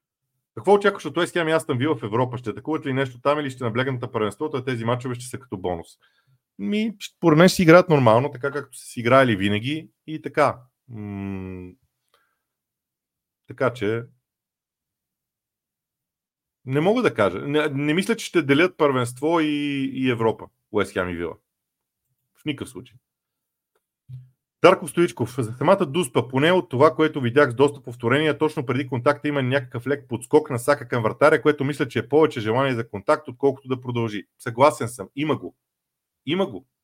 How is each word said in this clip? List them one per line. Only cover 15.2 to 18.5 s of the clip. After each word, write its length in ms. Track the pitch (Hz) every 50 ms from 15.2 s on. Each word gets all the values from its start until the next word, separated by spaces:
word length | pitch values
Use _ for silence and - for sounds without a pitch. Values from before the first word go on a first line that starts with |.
| _ _ _ _ _ _ _ _ _ _ _ _ _ _ _ _ _ _ _ _ _ _ _ _ _ _ _ _ _
не 160 | 131 131 143
мога 220 | 160 190 220 254
да 120 | 226 - -
кажа. 240 | - 104 95 85 98
Не, 300 | 139 143 143 151 151 156
не 260 | 135 135 147 147 151
мисля, 220 | 185 190 - 233
че 100 | 226 -
ще 160 | - - 175
делят 340 | 151 135